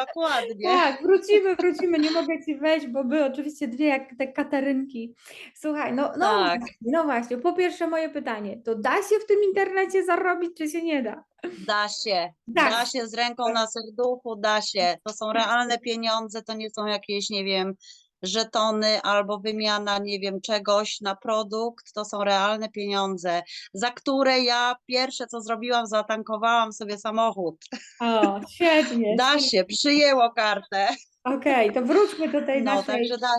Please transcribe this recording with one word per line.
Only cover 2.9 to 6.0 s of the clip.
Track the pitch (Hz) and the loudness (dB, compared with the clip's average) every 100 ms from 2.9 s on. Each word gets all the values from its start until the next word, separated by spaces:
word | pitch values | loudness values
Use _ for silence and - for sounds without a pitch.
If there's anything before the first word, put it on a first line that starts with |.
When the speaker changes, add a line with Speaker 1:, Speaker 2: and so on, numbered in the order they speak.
| 247 | -4
Speaker 2:
my | 254 302 | 0 2
oczywiście | 277 262 294 - 285 | 0 -2 -8 -6 -6
dwie | 240 302 | 0 2
jak | 269 269 - | 2 -2 -8
te | 262 | -6
Katarynki. | 277 285 277 277 262 269 233 233 233 - - - | -4 -2 -2 0 -2 -4 -8 -12 -14 -20 -20 -20
Słuchaj, | - 302 302 277 | -10 -6 -4 -2
no, | 247 | -2